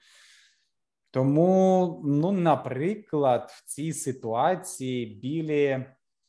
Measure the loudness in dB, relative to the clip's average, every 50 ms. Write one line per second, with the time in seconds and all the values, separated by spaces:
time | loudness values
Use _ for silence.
0 | _ _ _ -20 _ _ -20 _ _ _ _ _ _ _ _ _ _ _ _ _
1 | _ _ -2 0 0 2 4 4 4 6 6 4 6 6 4 4 2 0 -4 -6
2 | -2 0 0 0 0 0 0 2 2 2 2 2 0 -6 -4 -2 -2 -2 -4 -4
3 | -8 -4 -2 0 2 2 2 2 0 -8 -20 -20 _ -14 -10 -8 -6 -6 -6 -6
4 | -6 -6 -6 -6 -6 -4 -2 0 0 0 0 -2 -6 -12 -12 -10 -8 -6 -4 -4
5 | -6 -8 -10 -10 -8 -6 -6 -4 -4 -2 0 2 2 2 0 -2 -6 -10 _ _
6 | _ _ _ _ _